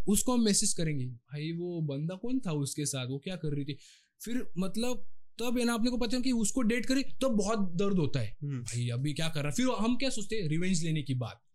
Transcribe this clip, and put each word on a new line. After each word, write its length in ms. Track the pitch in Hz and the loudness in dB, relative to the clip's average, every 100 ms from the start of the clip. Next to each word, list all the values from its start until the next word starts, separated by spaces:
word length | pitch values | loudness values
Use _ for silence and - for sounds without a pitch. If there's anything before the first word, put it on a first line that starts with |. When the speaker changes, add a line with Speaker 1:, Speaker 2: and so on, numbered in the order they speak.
| - | 2
Speaker 1:
उसको 260 | 208 - | 4 4
हम 80 | 247 | 4
मैसेज 320 | 220 196 202 | 4 4 2
करेंगे, 320 | - 160 143 127 | 0 0 -2 -4
"भाई 460 | 120 _ 147 156 | -8 _ -8 -6
वो 300 | 170 175 170 | -6 -6 -4
बंदा 340 | 151 139 160 185 | -4 -4 -6 -4
कौन 240 | 240 262 | -2 -2
था 120 | 185 | 0
उसके 340 | 151 139 - 143 | -2 -2 -2 -4
साथ, 220 | 131 123 | -4 -4
वो 100 | 139 | -6
क्या 180 | 185 185 | -8 -6
कर 200 | 156 147 | -4 -4
रही 100 | 143 | -4
थी?" 120 | - - - _ _ 214 | -8 -14 -20 _ _ -4
फिर 220 | 240 226 170 | -2 -2 -2
मतलब 500 | 185 220 247 240 - - - - | -2 0 0 0 -2 -6 -10 -6
तब 180 | - 247 | 0 2
है 80 | 240 | 2
ना 80 | |
अपने 160 | 233 240 | 2 2
को 80 | 240 | 2
पता 200 | 226 254 | 0 2
है 60 | |
कि 80 | 262 | 2
उसको 300 | 233 202 269 | 2 2 2
डेट 240 | 214 240 - | 2 2 2
करे 180 | 262 | 2
तो 260 | 269 - 262 | 2 2 2
बहुत 460 | 208 190 226 190 170 | 2 2 2 2 2
दर्द 220 | 202 185 | 2 4
होता 220 | 135 127 | 2 2
है, 180 | 107 - | 0 -4
Speaker 2:
हम्म। 180 | 143 131 | -6 -6
Speaker 1:
"भाई 280 | 113 120 120 | -4 -4 -2
अभी 240 | 120 147 | -2 -2
क्या 160 | 143 160 | 0 -2
कर 140 | 151 | 0
रहा?" 80 | 147 | -2
फिर 160 | 190 254 226 | 0 0 2
हम 180 | 226 254 | 2 2
क्या 120 | 269 | 2
सोचते 260 | - - 220 | 0 -2 -2
हैं, 140 | 156 | 0
रिवेंज 340 | 160 185 170 | 2 2 2
लेने 180 | 165 156 | 2 0
की 120 | 131 | -2
बात, 280 | 127 107 87 _ | -4 -4 -8 _